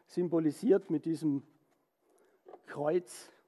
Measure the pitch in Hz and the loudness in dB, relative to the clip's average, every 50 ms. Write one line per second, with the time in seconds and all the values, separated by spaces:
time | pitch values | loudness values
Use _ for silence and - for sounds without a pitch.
0 | _ _ - 180 180 165 170 165 160 151 143 - 196 233 190 196 - - 165 147 | _ _ -4 -2 -2 0 2 2 2 2 0 0 4 4 4 4 2 0 -4 -2
1 | - 165 160 143 160 151 139 139 - _ _ _ _ _ _ _ _ _ _ _ | -2 -2 -4 -2 0 0 0 -2 -4 _ _ _ _ _ _ _ _ _ _ _
2 | _ _ _ _ _ _ _ _ _ - - - _ - - 143 147 151 165 180 | _ _ _ _ _ _ _ _ _ -20 -20 -20 _ -14 -8 -4 0 2 0 0
3 | 175 - - - - - - _ _ | 0 -4 -14 -18 -20 -20 -20 _ _